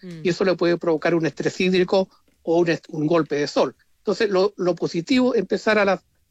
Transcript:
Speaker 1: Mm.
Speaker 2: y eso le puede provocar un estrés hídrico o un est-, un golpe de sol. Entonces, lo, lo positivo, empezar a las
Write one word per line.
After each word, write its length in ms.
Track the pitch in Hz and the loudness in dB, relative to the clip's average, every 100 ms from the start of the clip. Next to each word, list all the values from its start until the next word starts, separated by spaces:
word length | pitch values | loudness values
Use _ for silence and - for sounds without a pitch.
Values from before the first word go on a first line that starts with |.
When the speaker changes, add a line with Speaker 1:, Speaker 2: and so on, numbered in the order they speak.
Speaker 1:
Mm. 200 | 185 165 | -16 -6
Speaker 2:
y 60 | 165 | -4
eso 160 | 170 196 | 0 0
le 100 | 170 | 2
puede 220 | 170 170 | 0 0
provocar 380 | 175 156 170 170 | 0 0 0 0
un 100 | 156 | -2
estrés 340 | - 156 - | -4 -6 -2
hídrico 480 | 185 185 180 196 190 _ _ _ | 0 2 2 0 -2 _ _ _
o 160 | - 165 | 0 2
un 100 | 170 | 2
est-, 160 | 156 - | -2 -6
un 200 | 160 151 | -4 0
golpe 280 | 170 156 147 | 0 0 -2
de 120 | 143 | -2
sol. 280 | 269 143 - _ _ | 0 -2 -4 _ _
Entonces, 320 | - 185 214 | -4 -2 0
lo, 240 | 185 196 - | 2 0 0
lo 180 | 180 | -2
positivo, 640 | 175 170 175 160 254 254 233 | -2 -4 -4 0 2 2 0
empezar 440 | 190 196 220 214 | -2 -2 0 2
a 40 | |
las 160 | 196 180 _ _ _ | 2 0 _ _ _